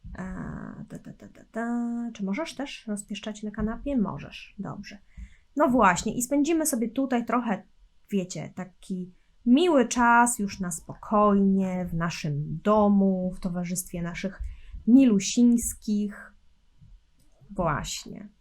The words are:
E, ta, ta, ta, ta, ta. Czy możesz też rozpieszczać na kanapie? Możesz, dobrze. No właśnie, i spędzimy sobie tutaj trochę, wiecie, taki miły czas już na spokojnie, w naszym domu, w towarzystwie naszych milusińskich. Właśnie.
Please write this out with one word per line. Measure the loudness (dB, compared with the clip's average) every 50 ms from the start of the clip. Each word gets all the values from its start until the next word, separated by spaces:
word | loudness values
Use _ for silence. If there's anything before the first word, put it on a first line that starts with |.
| -16 -16 -12 -12
E, | -10 -10 -10 -10 -10 -10 -10 -12 -12 -14 -14 -16 -16 -16
ta, | -16 -18
ta, | -16 -18 -20
ta, | -20 -20 -20
ta, | -20 -20 -20 _
ta. | _ -8 -6 -4 -4 -4 -4 -4 -6 -6 -8 -8 -8
Czy | -6 -4
możesz | -4 -4 -4 -6 -8 -8
też | -10 -10 -10 -10 -14 -10 -8
rozpieszczać | -8 -8 -8 -10 -10 -10 -8 -10 -10 -8 -10
na | -10
kanapie? | -6 -4 -4 -4 -4 -6 -6 -2 0 0
Możesz, | 0 0 -2 -8 -12 -14 -16 -18 -20 -18 _ -12
dobrze. | -10 -10 -10 -10 -12 -14 -18 -20 -20 _ _ -18 -18 -18 -20 -20 _ _ _
No | 2 2 4
właśnie, | 6 6 6 4 4 2 0 -4 -4
i | -4
spędzimy | -4 0 0 0 2 2 2 0 0
sobie | 0 0 -2 -2 -2
tutaj | -2 -4 -2 0 -2 -2 -2
trochę, | 0 -2 -2 0 -2 -4 -4 -6 _ _ _ -20 _ _ _ _ _
wiecie, | -4 -4 -2 -4 -6 -10 -10 -10 -10
taki | -12 -12 -14 -14 _ -12 -10 -8 -8 -8 -12 -16 _ _ _ _ _ _
miły | 4 6 6 6 6 4 4 4 2
czas | 2 2 4 6 6 6 6 4 2 -2
już | -4 -6 -6 -6
na | -6 -6
spokojnie, | -6 -8 -12 -14 -16 -16 -6 0 2 4 6 6 6 6 4 4 4 2 2 0 -2 -4 -4
w | -4 -2
naszym | -2 -2 -2 -4 -4 -4 -4 -4 -4 -4 -6 -8 -4 0
domu, | 2 4 6 6 6 6 6 4 4 2 0 -2 -4 -6
w | -6
towarzystwie | -6 -6 -4 -4 -4 -4 -6 -6 -8 -8 -8 -6
naszych | -6 -6 -6 -6 -6 -8 -6 -6 -10 -10 -10 -12 -16 -16 -16 -6 4 6
milusińskich. | 8 8 8 8 6 4 2 0 2 4 6 6 6 4 0 -4 -8 -8 -6 -4 -2 -2 -2 -4 -8 -12 -16 -20 -20 _ _ _ _ _ _ _ _ _ -20 -20 -20 -20 _ _ _ _ _ _ _ _ -20 -12
Właśnie. | -6 -2 0 0 0 -2 -4 -6 -8 -10 -12 -14 -14 -16 -16 -18 -20 _